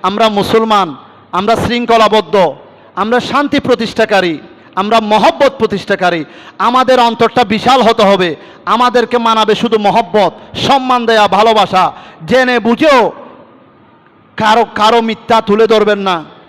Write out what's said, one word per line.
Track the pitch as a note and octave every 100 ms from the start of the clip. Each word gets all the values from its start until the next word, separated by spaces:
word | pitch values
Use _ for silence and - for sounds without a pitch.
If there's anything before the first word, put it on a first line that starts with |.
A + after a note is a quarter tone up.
আমরা | F#3 G#3 A3+
মুসলমান, | G3+ F#3+ A3+ A3+ G#3 F3+ C3 - - _
আমরা | F3 G3+ A#3
শৃঙ্খলাবদ্ধ, | - A#3+ A#3 A#3 G#3+ G#3+ G#3 G#3 E3+ C3+ - - - -
আমরা | G#3 A#3+
শান্তি | - C4+ C#4+ C#4+
প্রতিষ্ঠাকারী, | C4 A#3+ A3+ - A3 G3+ F3+ D3+ - - - -
আমরা | G3+ A3+
মহব্বত | G#3+ G#3+ B3 - C#4 -
প্রতিষ্ঠাকারী। | A3 G3 - G3 F3+ E3+ C#3+ - - -
আমাদের | A3+ B3+ B3 B3+
অন্তরটা | A#3 A3+ A3+ -
বিশাল | A3 G#3+ G#3+ C4
হতে | A3+ A3+
হবে। | G3+ G3 F3+ C#3 - - -
আমাদেরকে | A3 B3 A#3+ A3+ A#3+
মানাবে | A3+ A3 G#3+ G#3
শুধু | A#3 A3
মহব্বত, | G#3 G3 A3 G#3+ F3+ - - -
সম্মান | - C4+ B3+ B3 A3+
দেয়া, | A3+ G3+
ভালোবাসা। | F#3+ A3+ A3 F#3 F#3 E3 - - - D#3+
জেনে | B3 B3+ A#3+
বুঝেও | A3 A#3 D#4 C4+ G3 - - - - - - _ _ _ _ _ _ -
কারো, | G#3+ A3+ A3 -
কারো | G#3+ A#3
মিথ্যা | A3+ G#3+ - A3+
তুলে | A3 G#3 A3
ধরবেন | A3 G#3 G3+
না। | G3 F3 D3+ -